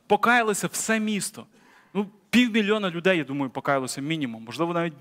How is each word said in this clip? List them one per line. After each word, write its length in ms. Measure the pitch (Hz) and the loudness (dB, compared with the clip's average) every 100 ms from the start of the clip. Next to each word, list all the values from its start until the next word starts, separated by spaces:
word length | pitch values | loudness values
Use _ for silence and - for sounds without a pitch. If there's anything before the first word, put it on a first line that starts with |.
| - | 0
Покаялося 600 | 208 226 240 220 196 180 | 2 4 4 4 -2 -4
все 320 | - - 220 | -4 -2 0
місто. 460 | 214 202 - - 104 _ _ _ _ | 0 -2 -4 -10 -20 _ _ _ _
Ну, 160 | 185 202 _ - | -6 -6 _ 0
півмільйона 600 | 233 247 220 202 214 190 | 2 4 2 2 0 0
людей, 280 | 170 185 180 | 0 2 2
я 60 | |
думаю, 260 | 131 139 135 | 0 -2 -4
покаялося 520 | 135 147 139 127 - | -4 0 0 0 -6
мінімум, 420 | 143 160 131 113 | -4 -4 -4 -8
можливо, 300 | 113 120 170 | -12 -4 -2
навіть 200 | 170 170 139 | 0 -2 -2